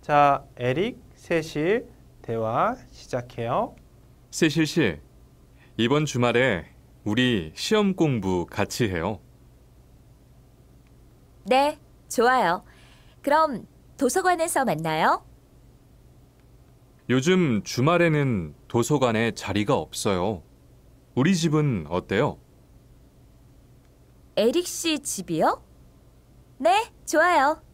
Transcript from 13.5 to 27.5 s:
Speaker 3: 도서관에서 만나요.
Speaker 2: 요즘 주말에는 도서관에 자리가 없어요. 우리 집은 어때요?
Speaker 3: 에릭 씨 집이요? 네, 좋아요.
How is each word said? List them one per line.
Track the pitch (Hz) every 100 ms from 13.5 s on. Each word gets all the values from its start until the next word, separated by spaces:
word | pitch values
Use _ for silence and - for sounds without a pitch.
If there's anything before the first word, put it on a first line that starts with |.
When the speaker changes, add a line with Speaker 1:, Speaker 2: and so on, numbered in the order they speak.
| 233 - - - -
Speaker 3:
도서관에서 | 277 370 370 349 330 339 254
만나요. | 156 160 156 202 349 - - _ - - - _ - - - - _ - - - _ - - -
Speaker 2:
요즘 | 123 131 185 165 110
주말에는 | - - 135 175 170 151 139 110 80 - -
도서관에 | 117 117 147 127 110 117
자리가 | 101 - 101 104 -
없어요. | 78 - 110 95 90 98 - - _ - - - _ -
우리 | 143
집은 | 190 165 151 151 110 73
어때요? | 90 - 95 135 80 _ - _ - - - - _ - - - - - - _ _ _ - - -
Speaker 3:
에릭 | 220 311 359
씨 | - 330 302
집이요? | - - 180 160 226 415 - - - - - _ _ - - -
네, | 294 392 453 -
좋아요. | - 311 339 339 269